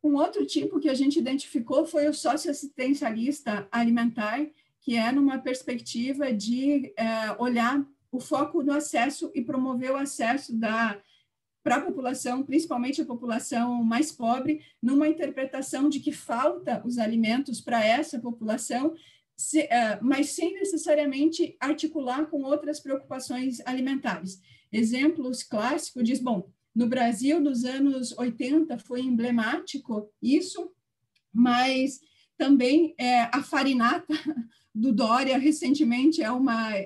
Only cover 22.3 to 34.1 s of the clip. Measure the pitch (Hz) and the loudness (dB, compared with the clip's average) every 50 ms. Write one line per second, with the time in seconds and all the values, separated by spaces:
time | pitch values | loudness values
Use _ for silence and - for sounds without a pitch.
22.3 | - 285 269 269 285 294 294 285 302 - - 277 277 269 - - 269 262 254 - | -2 -4 0 0 0 0 0 -4 -6 -6 -4 -6 -6 -6 -4 -8 -10 -10 -8 -8
23.3 | 247 247 254 269 247 - - 247 254 262 262 262 269 262 - 240 190 170 180 185 | -6 -4 -4 -4 -4 -6 -6 -6 -4 -2 -2 -2 -2 -2 -2 -4 -4 -4 -8 -12
24.3 | - - _ _ - _ _ _ - 220 233 220 240 254 277 311 330 320 254 254 | -12 -14 _ _ -20 _ _ _ 0 0 2 2 2 2 2 2 2 0 -4 -4
25.3 | 254 - - - - 214 214 247 294 339 - - - 254 240 226 262 - 254 254 | -6 -6 -8 -6 -4 -2 0 0 -2 -2 -4 -8 -4 0 0 2 2 0 0 0
26.3 | 233 185 - - _ _ _ _ _ 220 240 233 247 262 240 233 240 190 247 277 | -2 -2 -2 -8 _ _ _ _ _ 0 2 2 2 2 2 2 0 0 2 2
27.3 | 302 339 285 294 269 233 247 247 262 269 277 285 269 262 247 233 - - 247 254 | 4 4 4 2 2 0 -2 -2 0 2 2 2 2 0 -4 -8 -6 -4 -4 -4
28.3 | - - 277 247 285 320 320 320 254 233 - - 247 247 262 262 247 226 226 247 | -4 -4 -2 2 2 2 2 2 -4 -10 -8 -8 -6 -4 -2 0 0 0 0 2
29.3 | 240 233 220 226 269 - - - - 277 - - 226 214 208 - _ _ - 233 | 2 0 2 0 -2 -4 -6 -8 -10 -10 -6 -6 -6 -6 -6 -10 _ _ 0 2
30.3 | 277 320 359 - - - 349 359 _ _ _ _ _ _ _ _ _ _ _ _ | 2 2 2 0 -8 -8 -10 -10 _ _ _ _ _ _ _ _ _ _ _ _
31.3 | _ 220 240 247 240 247 254 262 262 262 262 254 - - _ _ _ _ _ _ | _ 4 4 6 6 4 2 2 2 2 0 -2 -2 -8 _ _ _ _ _ _
32.3 | _ _ 294 269 285 254 247 247 277 330 339 311 - - 247 247 247 240 233 233 | _ _ 6 6 6 8 8 6 6 6 4 4 0 -2 0 4 4 4 4 4
33.3 | 247 277 277 - - 285 269 277 269 247 226 240 269 349 349 - | 0 -2 -2 0 0 0 2 2 2 4 4 2 2 0 -2 -2